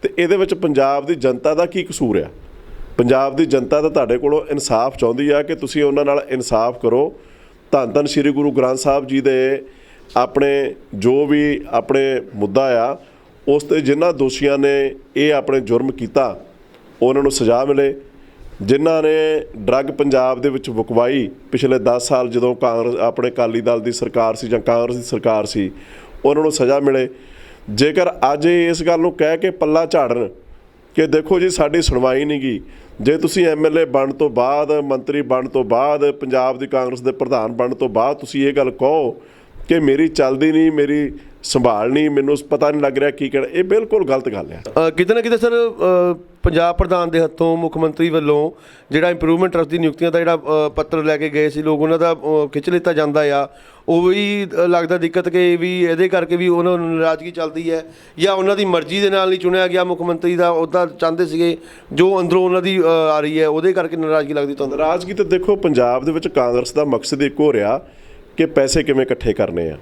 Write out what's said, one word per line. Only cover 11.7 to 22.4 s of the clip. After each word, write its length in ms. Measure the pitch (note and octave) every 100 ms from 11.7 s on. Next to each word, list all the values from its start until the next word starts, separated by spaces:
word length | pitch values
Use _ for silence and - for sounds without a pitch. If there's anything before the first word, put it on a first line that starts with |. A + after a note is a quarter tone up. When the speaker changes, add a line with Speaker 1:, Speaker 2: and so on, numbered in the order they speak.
| C#3 C#3+ C3+ C3+ C3 G2
Speaker 1:
ਮੁੱਦਾ 560 | G2+ G2+ G2+ C3+ A#2+ A#2+
ਆ, 80 | C#3 - - - - -
ਉਸ 160 | C#3+
'ਤੇ 160 | D3 D#3
ਜਿਨ੍ਹਾਂ 320 | C3+ C#3+ E3+
ਦੋਸ਼ੀਆਂ 460 | D3+ C3+ C3 C#3 C#3
ਨੇ 360 | C#3 C#3 C3+ - - -
ਇਹ 180 | D3
ਆਪਣੇ 260 | D3 - C3+
ਜੁਰਮ 320 | A2 A#2 C3+
ਕੀਤਾ, 480 | C3 A2+ C#3+ C3+ - - - - - - -
ਉਹਨਾਂ 200 | B2 C3+
ਨੂੰ 100 | C#3
ਸਜ਼ਾ 320 | C3+ A#2 A#2
ਮਿਲੇ। 300 | C3+ C#3 C#3 C#3 - - - - - -
ਜਿਨ੍ਹਾਂ 400 | G2 C#3 D#3+ D#3+
ਨੇ 400 | D#3 D#3 D#3 D#3 - A2+
ਡਰੱਗ 280 | G2+ B2+
ਪੰਜਾਬ 560 | C#3 C#3 C#3+ C3 B2+ B2+
ਦੇ 80 | C#3
ਵਿੱਚ 220 | B2+ -
ਵਿਕਵਾਈ 600 | A2 A2 A#2 A#2+ C#3 G#2+ - -
ਪਿਛਲੇ 260 | B2+ C3 B2+
ਦਸ 300 | B2 B2 -
ਸਾਲ 200 | C3+ B2
ਜਦੋਂ 260 | A#2+